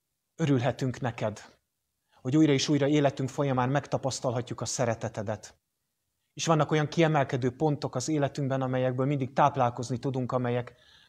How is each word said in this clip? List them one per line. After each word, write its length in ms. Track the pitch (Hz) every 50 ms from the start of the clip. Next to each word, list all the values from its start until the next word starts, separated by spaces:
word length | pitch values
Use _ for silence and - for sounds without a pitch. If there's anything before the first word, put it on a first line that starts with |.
| _ _ _ _ _ _ _
örülhetünk 640 | _ 165 147 143 127 117 139 117 - 139 131 120 -
neked, 600 | 139 120 113 - 127 110 104 - - - _ _ _ _ _ _ _ _ _ _ _ _ _ _
hogy 160 | _ 131 127 156
újra 140 | 160 147
és 180 | 143 131 - -
újra 180 | 151 143 143 139
életünk 420 | 151 147 143 139 131 - 135 123
folyamán 400 | - - 143 139 131 127 123 123
megtapasztalhatjuk 920 | 139 143 139 - - 127 - 135 - - - 135 113 123 120 - 120 -
a 40 | 120
szeretetedet. 920 | 110 - - 131 117 113 - - 110 - - 107 101 107 - - - - _ _ _ _ _ _ _ _ _ _ _ _ _ _ _ _
És 120 | - -
vannak 260 | 160 165 156 143 -
olyan 160 | 160 156 151 147
kiemelkedő 680 | - 165 165 160 156 147 135 131 - 131 123 127 120
pontok 400 | - 160 156 147 131 - 127 -
az 120 | 127 123 -
életünkben, 540 | 156 151 139 131 - - 143 131 131 135
amelyekből 440 | 135 127 131 127 127 127 127 127 131
mindig 280 | 139 147 139 135 127 -
táplálkozni 680 | - 156 139 - 139 127 120 120 - 123 - 131 117
tudunk, 320 | - 139 127 131 127 117
amelyek 440 | - 127 127 123 123 123 120 - - _ _ _ _ - _